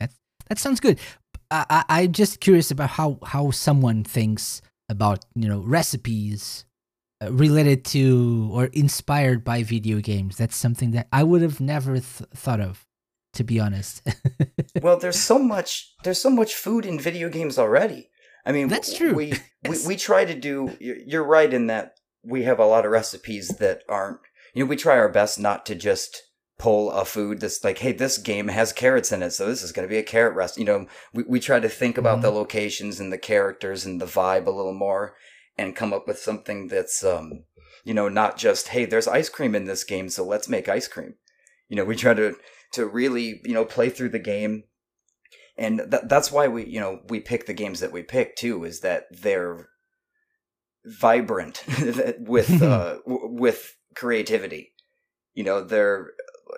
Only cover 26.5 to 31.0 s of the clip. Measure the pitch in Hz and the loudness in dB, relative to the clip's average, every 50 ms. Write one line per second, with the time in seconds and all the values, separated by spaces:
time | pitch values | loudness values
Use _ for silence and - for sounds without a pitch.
26.5 | _ - - 117 107 104 104 101 69 95 95 - - 107 104 104 107 104 107 101 | _ -2 2 2 4 4 2 0 -2 -2 -4 -2 -4 -4 -4 -4 -4 -6 -6 -6
27.5 | - - - 104 95 - - 131 117 - 131 135 131 110 101 113 104 101 104 101 | -6 -4 -2 -2 -2 -2 -2 -4 -2 -2 -2 -2 -2 -4 -4 -4 -4 -4 -4 -2
28.5 | 92 107 113 110 - - 123 131 131 127 110 - 107 95 90 87 85 - 98 104 | 0 0 0 0 0 2 2 4 4 4 2 0 -2 -2 -2 -4 -4 -4 -4 -4
29.5 | 127 131 - 85 - - 92 92 107 110 107 - - 113 117 113 85 90 92 87 | -4 -4 -6 -8 -8 -6 -6 -4 -4 -4 -4 0 2 2 4 4 2 0 -4 -4
30.5 | - - 113 104 101 85 82 - - - | -4 -2 0 0 0 0 -2 -8 -16 -20